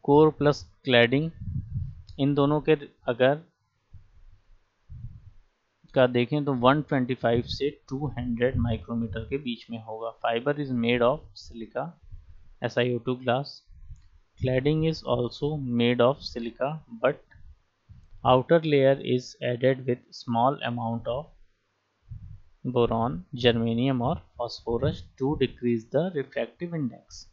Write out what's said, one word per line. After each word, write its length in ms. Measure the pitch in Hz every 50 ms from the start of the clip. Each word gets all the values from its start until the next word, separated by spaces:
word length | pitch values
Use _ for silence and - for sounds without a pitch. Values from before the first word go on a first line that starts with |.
| _
कोर 240 | - 143 147 156 156 151 -
प्लस 240 | 143 147 143 - - - _ _ _
क्लैडिंग 460 | 127 127 120 117 117 127 139 156 165 - - - - - - - - - - - - - - - - - -
इन 140 | 139 143 143
दोनों 280 | 143 139 143 151 151 147 160
के 80 | 156 147 135 - _ _ _ 127
अगर 320 | 120 117 127 131 147 156 170 _ _ _ _ _ _ _ _ _ - - - _ _ - - - - _ _ _ - _ _ _ _ _ _ _ - - - - - - - - - - _ _ _ _ _ _ _ _ _ - -
का 100 | 139 127
देखें 360 | 123 123 123 120 117 151 151 143
तो 80 | 143 139
वन 280 | 123 120 127 139 151 143 -
ट्वेंटी 260 | 151 135 127 123 127 -
फ़ाइव 200 | - 117 117 120 117 - -
से 120 | - 135 143 151 - _ -
टू 180 | 135 135 151 135 -
हंड्रेड 400 | 127 123 123 117 113 123 127 135
माइक्रोमीटर 680 | 127 117 120 113 110 - - 117 117 117 110 - 113 113 113
के 80 | 135
बीच 320 | 143 147 127 117 113 - -
में 100 | 117 113 110
होगा। 360 | 113 110 110 113 113 - _ -
Fiber 340 | 117 117 117 123 143 147 147 147
is 60 | 135 127 120 117
made 180 | 117 123 123 120 120 139
of 100 | 156 - - - - -
silica, 440 | - 120 117 113 - _ 123 143 170 170 _ - - - - - - - - - - - _ -
S 140 | 120 -
I 160 | - 120 123 123
O 60 | 120 113
two 160 | 127 127 123 127
glass। 400 | 123 120 131 143 - - - _ _ - - - - - - - - _ - _ _ _ _
Cladding 420 | - 127 127 131 131 147 156 156 156 160
is 100 | 156 - -
also 440 | 139 127 120 120 117 - - 147 143 156 151 135 123 120 120
made 220 | 120 120 123 120
of 200 | 120 123 143 - -
silica, 440 | - - 123 117 117 113 - 123 143 156 156 143 _ 117 113
but 160 | 117 131 156 - - _ _ - - - - _ _ _ _ _ _ _ - - - _ - - -
outer 360 | 127 127 131 123 - 165 170 160
layer 340 | 160 147 139 135 135 135 139 - - 127
is 120 | 123 123 - - _ 139
added 420 | 123 123 120 123 131 135 127 127
with 180 | 127 123 123 _ _
small 480 | - - - - 117 117 120 135 - - -
amount 400 | 123 117 120 117 117 117 117 - 120 117
of 120 | 135 165 - - _ - _ _ _ _ _ _ _ _ _ _ _ _ - - - - - - - - - _ _ _ 127 123
boron, 420 | 127 117 113 113 113 113 120 156 175 180 _ - 123 117
germanium 580 | 123 113 117 113 117 113 117 127 135 135 123
और 200 | 117 131 175 180 - _ _
phosphorus 640 | - 120 117 - - - - 120 117 131 147 - - - - _
to 140 | _ 131 139 156 143
decrease 420 | 131 120 - - 123 120 120 113 113 _ -
the 80 | 135 170 190 180
refractive 640 | 147 131 - - 135 120 113 - _ 175 175 170
index। 480 | 160 143 117 - - _ _ - - - -